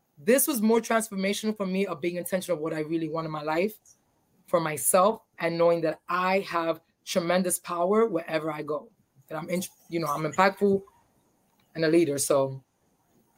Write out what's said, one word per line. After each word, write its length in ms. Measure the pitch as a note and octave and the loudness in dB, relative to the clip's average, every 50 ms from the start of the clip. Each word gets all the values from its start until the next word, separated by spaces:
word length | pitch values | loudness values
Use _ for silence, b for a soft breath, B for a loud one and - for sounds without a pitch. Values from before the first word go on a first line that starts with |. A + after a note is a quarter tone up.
| _ _ _ _ | _ _ _ _
This 300 | C#3+ F#3 A#3+ C#4 C4 - | 2 4 4 4 4 2
was 140 | D4+ A#3 G#3 | 0 0 2
more 180 | A3 A3+ A#3 | 4 2 2
transformational 760 | A3+ - A3+ A3+ G#3+ - G3+ F#3+ F#3+ G3 G3+ - - G#3+ G#3+ | 2 2 0 0 0 -2 -6 -4 -2 -2 -2 -2 -2 -4 -4
for 120 | - G3+ F#3 | -2 -4 -2
me 180 | F#3 F#3+ G3 | 0 0 0
of 160 | F#3+ F3 D3 | -2 -2 -4
being 140 | D#3 F3 F3 | -4 -4 -4
intentional 420 | F3+ E3+ - - F#3 F#3 - F3 D3+ | -4 -6 -4 -4 -4 -2 -2 -4 -4
of 60 | D3+ | -2
what 100 | D#3+ D#3+ | -4 -4
I 60 | D#3 | -4
really 280 | D#3 D3+ E3 E3 E3 D#3 | -4 -2 -2 -4 -2 -4
want 180 | D3 D#3+ D#3+ | -4 -6 -6
in 60 | D#3 | -6
my 120 | D#3 D3+ D3+ | -6 -6 -4
life 300 | D3+ D#3 E3 F#3 G#3+ - - _ _ _ _ _ _ _ _ _ _ _ _ _ _ | -2 0 0 0 -2 -4 -8 _ _ _ _ _ _ _ _ _ _ _ _ _ _
for 120 | - F3 | 0 0
myself 640 | E3 D#3 D#3 C#3 - - - F#3+ F3+ G#3 A3 - _ _ _ - | 0 0 -4 -2 -2 2 4 6 6 4 2 0 _ _ _ -4
and 200 | - E3 E3+ E3 | -4 -2 2 4
knowing 240 | E3+ E3+ E3+ E3+ | 4 4 4 4
that 180 | D#3+ D#3+ D#3 - _ - | 0 -2 -4 -4 _ -4
I 300 | - F#3 F3+ F#3 F#3+ G3 | -4 -2 0 2 0 0
have 420 | G3 - - E3+ E3 E3 E3 D#3+ _ _ _ _ _ | -2 -2 -4 -4 -2 -2 -4 -6 _ _ _ _ _
tremendous 520 | - - F#3+ E3+ E3+ F3 F#3 F#3+ F3+ F3 - | -4 -2 -2 0 2 2 2 2 0 -2 -4
power 460 | - - F3 E3+ F3 F#3 G3+ A3 A3+ A3+ | -4 -6 -2 0 0 2 4 4 2 2
wherever 440 | F#3+ D#3+ - - D#3+ D#3+ D3+ D#3+ | 0 -4 -4 -2 -4 -4 -2 -4
I 120 | D3+ D3+ D3+ | -6 -6 -6
go, 260 | D3 D3+ C#3+ - - _ _ _ _ _ _ _ _ | -6 -6 -6 -6 -12 _ _ _ _ _ _ _ _
that 100 | D#3+ D#3 | -10 -10
I'm 100 | D#3+ E3+ | -6 -4
in, 120 | F3 F3+ F#3+ - - _ _ _ | -4 -4 -4 -6 -12 _ _ _
you 100 | D#3+ E3+ | -6 -4
know, 80 | D#3+ D3 | -2 -2
I'm 160 | C#3+ C#3+ D#3 D3+ | -2 -2 -4 -4
impactful 500 | C#3+ - F#3+ G3+ G3 - G3+ G3+ G3 F#3+ G3 - _ _ _ _ _ _ _ _ _ _ _ _ _ _ _ _ _ | 2 4 4 4 4 2 2 2 2 0 -2 -6 _ _ _ _ _ _ _ _ _ _ _ _ _ _ _ _ _
and 100 | D#3+ E3 | -2 0
a 20 | D#3 | 4
leader. 300 | D#3+ E3+ E3+ C#3+ C#3+ C#3+ | 4 4 4 2 0 -2
So 460 | - - D3+ C#3 C3+ C3+ C3+ C3+ - _ _ _ _ _ _ _ _ _ _ _ _ _ _ | 0 2 2 2 2 0 -4 -10 -14 _ _ _ _ _ _ _ _ _ _ _ _ _ _